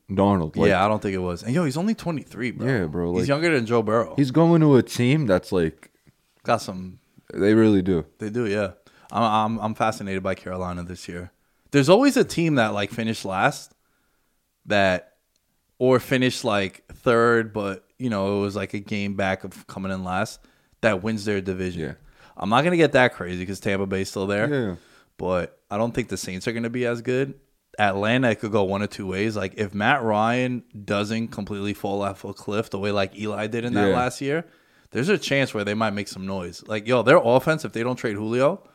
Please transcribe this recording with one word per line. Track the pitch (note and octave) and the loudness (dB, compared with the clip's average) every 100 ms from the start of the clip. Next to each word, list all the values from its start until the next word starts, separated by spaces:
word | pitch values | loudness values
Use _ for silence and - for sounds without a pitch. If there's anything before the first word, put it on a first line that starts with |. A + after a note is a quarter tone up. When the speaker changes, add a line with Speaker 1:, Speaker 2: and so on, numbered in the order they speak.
| - | -4
Speaker 1:
Darnold. | G2 G2 G2 D#2 E2+ | 2 4 4 0 2
Like, | G2+ | 4
Speaker 2:
Yeah, | F#2 G#2 | 4 2
I | |
don't | G#2 | 0
think | G#2 F#2+ | -2 -2
it | |
was. | F2+ F2 | -2 -4
And, | G#2 D3+ | -2 -2
yo, | D#3 | 0
he's | C#3+ | -2
only | G3+ A3+ | -2 -4
twenty-three, | E3+ D3 - G2 A#2+ | -4 -8 -8 -8 -8
bro. | G2+ A#2 | -4 0
Speaker 1:
Yeah, | B2 E2 | 0 0
bro, | F2 F2 | -2 -2
Speaker 2:
He's | F2+ | 0
Speaker 1:
like, | B2 | 0
Speaker 2:
younger | C#3+ E3+ D3 | 0 2 2
than | A2+ | 2
Joe | A#2 | 2
Burrow. | G#2+ A#2 G#2+ - | 2 2 2 0
Speaker 1:
he's | C3+ | 2
going | C3+ E3 E3+ | 4 6 6
to | D#3 C3 | 8 6
a | |
team | - - B2 D#3 B2 | 4 2 2 2 2
that's, | F2+ - | 2 2
like, | F#2+ D#2+ - - _ _ _ _ _ | 0 0 -2 -16 _ _ _ _ _
Speaker 2:
Got | - A2+ | -2 -2
some | - F#2 F#2 F2+ _ _ - | -2 -10 -12 -16 _ _ -10
Speaker 1:
they | - G2 | 0 4
really | A2 A2 G2 | 6 6 6
do. | F#2 F2 D2+ - | 4 0 -2 -8
Speaker 2:
They | G#2+ | -8
do, | A#2 A2+ | -4 -2
yeah. | G#2 G2 - _ _ - | -2 -4 -8 _ _ -8
I'm, | G2+ | -2
I'm, | A2+ G#2+ G#2+ A2+ | 2 2 0 -2
I'm | A2 G#2+ | -4 -2
fascinated | A2+ A2+ G2+ F#2+ | -2 -2 -6 -4
by | F#2+ | -4
Carolina | F#2 F#2 F#2 F2+ F2+ | -6 -8 -8 -6 -8
this | F2 F2 - | -10 -12 -12
year. | F2 F2+ _ _ _ _ | -14 -14 _ _ _ _
There's | C#3+ C3+ | 2 6
always | G3+ C#4 B3 | 6 6 4
a | |
team | F3+ - E3 C#3 | 0 0 0 2
that, | G#2+ | 0
like, | G#2 G2+ | -2 -4
finished | - A2+ G#2+ | -4 -4 -4
last | G2+ F#2+ B2+ C#3+ - _ _ _ _ _ _ _ _ _ - | -4 0 0 0 -10 _ _ _ _ _ _ _ _ _ -2
that, | G2+ F#2+ F#2 - _ _ _ _ _ _ - | 2 2 0 -4 _ _ _ _ _ _ 0
or | B2+ B2+ | 2 2
finished, | - C3 B2+ - | 2 0 0 0
like, | A#2+ G2+ F#2+ - - | -2 0 -2 -6 -20
third, | - C3 A#2 A#2 A#2 A2 | -4 2 4 6 4 0
but, | G#2+ G2+ F#2 _ - | -4 -4 -6 _ -8
you | B2+ | -4
know, | G2+ G2 G2+ | 0 0 0
it | |
was, | G2+ G2+ | 0 -2
like, | G2 | -6
a | G#2 | -8
game | G2+ G#2 G2+ G2 | -6 -6 -4 -2
back | F#2+ F#2+ | -2 -2
of | F#2+ - - | -6 -16 -16
coming | G2 F#2+ | -10 -8
in | F#2 | -6
last | F#2 F#2 A2+ - _ _ _ _ | -4 -4 -4 -8 _ _ _ _
that | A2+ F#2+ | 0 0
wins | G#2+ A2 G#2 | -2 -4 -2
their | G2+ | -2
division. | F#2+ F#2 F#2 E2+ | -2 -4 -4 -6
Speaker 1:
Yeah. | D2 - - _ - - | -8 -10 -20 _ -20 -8
Speaker 2:
I'm | G2 | 0
not | A#2+ | 2
gonna | E3 E3+ | 2 4
get | D3 | 4
that | C3+ B2 | 4 2
crazy | - F2 F2+ F#2 | 0 -8 -8 -8
'cause | F#2+ | -6
Tampa | A2 G2 G2 | -4 -2 -2
Bay's | F#2+ G2 | -4 -4
still | G#2 G2 | -4 -2
there. | G2+ A#2+ | 0 0
Speaker 1:
Yeah. | C#3+ G#2+ E2+ _ _ _ - | -2 -4 -6 _ _ _ -8
Speaker 2:
But | F2+ F2+ E2+ _ - | -2 -2 -4 _ -8
I | G#2 | -4
don't | A#2+ | -2
think | B2 G#2+ | -4 -6
the | F#2+ | -6
Saints | - F#2 A#2+ | -8 -8 -6
are | |
gonna | A#2 A#2 | -4 -4
be | B2 A#2+ | -4 -2
as | A#2+ | -2
good. | A#2 B2+ C#3 C3+ _ _ _ - | -2 -2 -2 -8 _ _ _ 0
Atlanta | G#2 G2 G#2 B2 B2+ G#2 | 2 2 2 2 2 0
could | A2 | 0
go | G#2+ | 0
one | F#2+ G2 | 2 0
of | G#2 | -4
two | - F#2+ | -6 -4
ways. | F#2 A2 G#2 | -2 -2 -2
Like, | F#2+ - | -4 -4
if | G2+ | -6
Matt | G2+ A2 C#3+ | 0 0 2
Ryan | A2+ G#2 A2 B2 B2+ B2 - G#2+ G2+ | 2 2 2 0 -2 -4 -10 -12 -4
doesn't | G2+ G#2 A2+ A2+ | -2 -2 -4 -6
completely | - G2 G2+ G2+ | -8 -8 -4 -4
fall | G2+ G2+ G2+ | -4 -4 -4
off | G2 G2 | -4 -6
a | G2+ | -12
cliff | - - G#2 A2+ | -12 -6 -4 -4
the | G2 | -4
way, | G2+ | -2
like, | G2+ F#2+ G2+ | -2 -2 -4
Eli | G#2+ G2+ A2 | -6 -4 -4
did | A#2 A#2+ | -4 -2
in | |
that | G2+ G2+ | 0 2
Speaker 1:
Yeah. | F#2+ | 2
Speaker 2:
last | B2+ - | 0 -4
year, | C#3 D#3+ - _ _ _ _ | -4 -4 -6 _ _ _ _
there's | A2 E3 | -4 0
a | G3 | 0
chance | - C#3 B2+ | 0 0 0
where | G#2+ G2+ | -2 -2
they | |
might | G#2+ A2 | -2 -2
make | G2+ G2+ | -2 -6
some | F#2+ F#2+ | -8 -8
noise. | G2 F2 - - | -6 -8 -12 -8
Like, | G#2+ G#2+ | -6 0
yo, | B2 | 2
their | A2 E3 | 6 6
offense, | A#2 B2+ D#3+ D#3 A2 | 6 4 2 -2 -4
if | |
they | A2+ | -4
don't | A#2+ B2 | -4 -4
trade | A#2+ G#2 | -4 -4
Julio, | A2 A#2+ C#3 G3 _ | -2 0 0 0 _